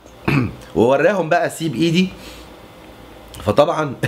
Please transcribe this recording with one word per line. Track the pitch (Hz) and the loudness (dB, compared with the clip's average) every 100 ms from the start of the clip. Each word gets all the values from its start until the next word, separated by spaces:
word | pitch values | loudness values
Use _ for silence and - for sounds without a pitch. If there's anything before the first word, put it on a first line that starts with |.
| - - - | -20 -8 -2
<clears throat> | 143 110 - - 85 | 0 -2 -6 -6 2
ووراهم | 117 139 165 196 160 | 4 4 2 0 0
بقى | 170 160 | 0 -2
سيب | - 160 120 | -4 -6 -2
ايدي. | 170 170 185 - - - - - - - - - - - - - 107 | 2 2 2 -4 -18 -20 -20 -20 -20 -20 -20 -20 -20 -20 -20 -8 0
فطبعا | 104 160 156 151 | 2 2 0 -4
<laughs> | 110 | -4